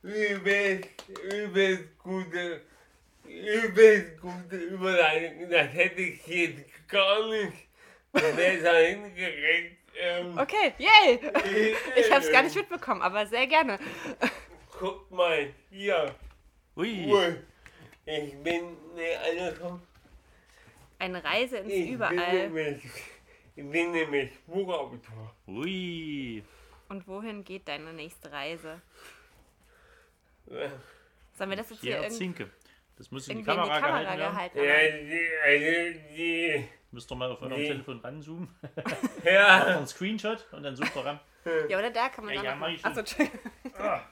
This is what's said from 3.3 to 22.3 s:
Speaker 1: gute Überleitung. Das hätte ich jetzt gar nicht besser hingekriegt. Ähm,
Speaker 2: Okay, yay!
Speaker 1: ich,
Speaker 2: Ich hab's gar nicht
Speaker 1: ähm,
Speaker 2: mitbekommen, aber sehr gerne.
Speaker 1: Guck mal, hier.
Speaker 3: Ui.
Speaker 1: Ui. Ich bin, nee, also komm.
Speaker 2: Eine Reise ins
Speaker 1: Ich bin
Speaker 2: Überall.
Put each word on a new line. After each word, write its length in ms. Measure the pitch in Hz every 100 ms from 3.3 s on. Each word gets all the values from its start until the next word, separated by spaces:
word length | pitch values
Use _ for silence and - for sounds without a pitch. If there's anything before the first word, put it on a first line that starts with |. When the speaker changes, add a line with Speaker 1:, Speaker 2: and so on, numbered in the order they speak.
| 170 196 214 226 185 220 208 180 160
Speaker 1:
gute 340 | 180 180 175 185
Überleitung. 920 | 170 190 185 180 165 156 165 156 175
Das 240 | 170 143
hätte 280 | 147 185 180
ich 240 | 180 135 -
jetzt 600 | 175 165 139 143 - _
gar 400 | 196 190 208 220
nicht 380 | 220 196 - - _ - - _
besser 640 | - 156 147 180 185 165 170
hingekriegt. 1000 | 165 202 208 180 180 147 151 170 175 175 _ -
Ähm, 380 | 180 175 180 170
Speaker 2:
Okay, 360 | 285 415 359 -
yay! 420 | 269 427 370 240 - 196 196
Speaker 1:
ich, 600 | 208 220 220 - 254 233
Speaker 2:
Ich 60 |
hab's 200 | 277 -
gar 120 | 254
nicht 120 | 285 370
Speaker 1:
ähm, 60 |
Speaker 2:
mitbekommen, 400 | 403 339 - 202
aber 240 | 180 196 202
sehr 220 | 233 262
gerne. 320 | 311 294 196 294 - - - 240 - - - - -
Speaker 1:
Guck 300 | 190 196 -
mal, 420 | 180 175 160 143 127 _
hier. 420 | 190 202 180 147 131 - - _ _ _ -
Speaker 3:
Ui. 360 | 196 208 160
Speaker 1:
Ui. 240 | 202 175 165 - _ - - - - -
Ich 320 | 156 147 139
bin, 340 | 151 170 175 170 160 170
nee, 200 | 165 165
also 420 | 160 170 180 160
komm. 220 | 175 175 - _ _ - _ _ _ _ - _ _ _
Speaker 2:
Eine 240 | 190 180
Reise 340 | 156 190 247 247
ins 160 | 196
Speaker 1:
Ich 120 | 196 170
bin 80 | 247
Speaker 2:
Überall. 380 | 208 175 175